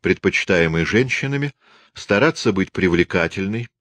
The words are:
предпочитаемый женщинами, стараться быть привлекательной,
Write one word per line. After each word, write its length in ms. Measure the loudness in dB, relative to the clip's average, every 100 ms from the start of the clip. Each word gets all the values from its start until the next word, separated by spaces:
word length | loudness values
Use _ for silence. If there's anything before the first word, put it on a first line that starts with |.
предпочитаемый 800 | 0 0 0 -2 0 2 2 0
женщинами, 680 | 0 0 0 -4 -4 -4 -6 _ _ _ _
стараться 580 | -18 -2 2 2 2 -2
быть 180 | 0 -2
привлекательной, 960 | 0 0 2 0 0 -2 -4 -6 -6 -8 _